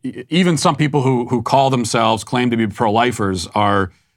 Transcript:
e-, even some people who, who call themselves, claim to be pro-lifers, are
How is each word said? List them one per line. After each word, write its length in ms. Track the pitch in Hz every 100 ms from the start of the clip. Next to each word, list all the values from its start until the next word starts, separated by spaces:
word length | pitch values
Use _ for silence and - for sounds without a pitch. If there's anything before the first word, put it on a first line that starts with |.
e-, 220 | 131 117 -
even 280 | 165 180 151
some 180 | 180
people 280 | 151 151 147
who, 260 | 131 127 113
who 120 | 123
call 300 | 113 135 135
themselves, 540 | 131 113 120 113 110
claim 260 | - 123 123
to 60 | 113
be 100 | 110
pro-lifers, 800 | 101 117 110 123 120 98 92 82
are 440 | 107 104 101 95 - _